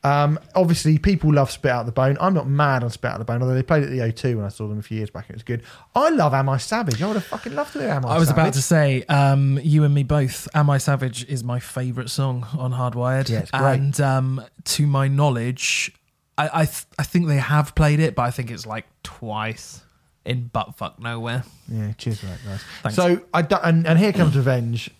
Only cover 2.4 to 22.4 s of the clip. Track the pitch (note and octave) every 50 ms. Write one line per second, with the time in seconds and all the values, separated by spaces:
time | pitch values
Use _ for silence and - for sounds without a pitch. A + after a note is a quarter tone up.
2.4 | C#3 C3 C#3 C#3+ D3 C#3+ C3+ B2+ A#2+ A#2+ A2+ - - A#2+ - - A2 - A2+ A#2+
3.4 | B2+ B2+ C3 C3 C3 - E3+ D3+ C#3+ C#3 C3 C3 A#2+ A2+ A2+ - - C3 A#2+ A2
4.4 | G#2 G2 - - A2 G#2 G#2 G#2+ G#2 - A2 A2 G#2+ G#2 _ - A2+ _ - A2+
5.4 | - - A#2+ A2+ - - - - - _ _ A#3 C#4 D#4+ E4 C#4 E3+ D3 C3 C3+
6.4 | C3+ C#3 C3+ C3 - - G#3+ A3+ A#3 E3 A#2+ A2 D#3+ G3+ G#3+ G#3 - - - A3
7.4 | - A#3+ B3+ D4 D4 D4 - D4 C#4 A3+ - C#3 C3 A#2+ D3 E3 E3 C#3+ C#3 E3
8.4 | D#3+ - C3 C#3 C3 - E3+ D#3+ D3+ C#3 C3+ B2+ - - C#3+ C#3 C#3 C#3 C#3 C#3
9.4 | C#3 C3+ C3+ C#3 B2+ D#3+ D3 D3+ D3+ D3 C#3+ C#3+ C#3 B2 D3 D3 C#3 B2 - -
10.4 | - - - D#3 D3+ C#3+ C#3+ C3+ - - C#3+ C3+ C3+ B2+ A2+ A#2+ B2 - C#3+ B2+
11.4 | A#2 B2 B2 B2 - - - B2+ B2+ B2+ A#2+ B2 B2+ B2 - - C#3 C3+ B2+ B2
12.4 | A#2+ A2 C3 D#3 B2+ B2+ B2+ B2+ B2+ B2 A2+ A#2+ B2 B2+ C3 C3+ C3+ C3 A2+ G#2+
13.4 | - - - C3+ C3+ C#3 C3 C3 C#3 C#3 C3+ - D3 C3+ C3 C3 C3 C3 C3 C3
14.4 | G#2+ - _ _ - - - - D3 D3 C#3 C3+ C3+ C#3 C#3 C#3 D3 D3 C3 A#2
15.4 | A2+ B2 B2+ C3 - - - - - - - _ _ _ _ _ _ _ _ -
16.4 | D3+ D#3 - E3 D#3 D3+ - - - _ _ - D3 - - F3 F3 D#3+ C#3+ C#3
17.4 | B2+ - D3 D3+ D3 C#3+ - - D#3 D3 D3 D3 D#3+ D3 - - A#2+ B2 B2 -
18.4 | B2+ A2+ A#2+ - - G#2+ G#2+ A2+ - _ _ _ _ - - - - A2 G#2+ G#2+
19.4 | G#2+ A2 A2 - - - - - _ _ _ _ _ _ _ _ _ - B2 B2+
20.4 | A#2+ A#2+ _ A2+ G#2+ - - - - F2 - - A2 A#2 A#2 A#2 A2+ A#2 A#2+ B2+
21.4 | B2 - - - _ - A#2+ A2 G#2+ G#2 A2 _ - A#2+ A2+ G2+ - F#2+ F2+ -